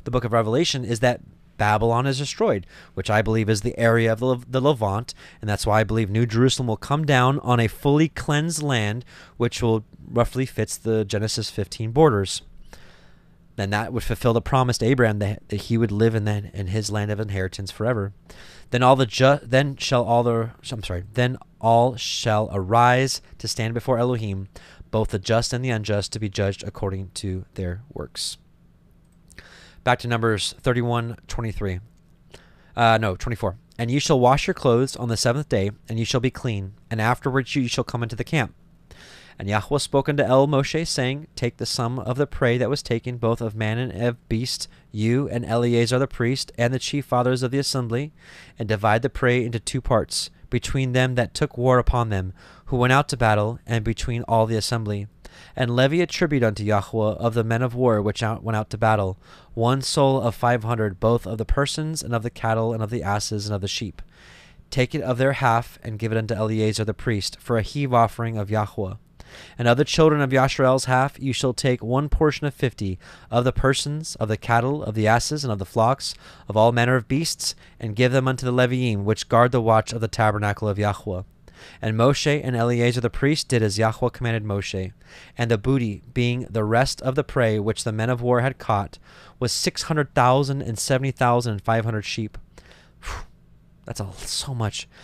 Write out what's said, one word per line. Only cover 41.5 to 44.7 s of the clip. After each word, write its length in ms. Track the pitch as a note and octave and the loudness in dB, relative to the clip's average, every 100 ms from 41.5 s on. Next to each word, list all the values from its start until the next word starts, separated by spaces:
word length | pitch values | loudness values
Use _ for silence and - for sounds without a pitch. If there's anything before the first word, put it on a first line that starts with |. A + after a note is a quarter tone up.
| - | -4
the 80 | A#2+ | -6
sum 320 | - A#2+ B2+ | -4 -4 -4
of 160 | A2+ B2+ | -6 -2
the 100 | C#3+ | -2
prey 320 | - B2+ B2 | 0 0 2
that 120 | A#2 | 0
was 120 | C#3 | -2
taken, 360 | - A#2 B2 B2 | -2 -4 -4 -4
both 220 | A2+ A#2 | -2 -2
of 140 | A2+ | -4
man 240 | G#2 A2 A2+ | -4 -4 -2
and 240 | B2+ F2 | -4 -2
of 260 | A#2+ A#2+ _ | -4 -4 _
beast, 380 | A2+ B2 - - | -4 -4 -6 -10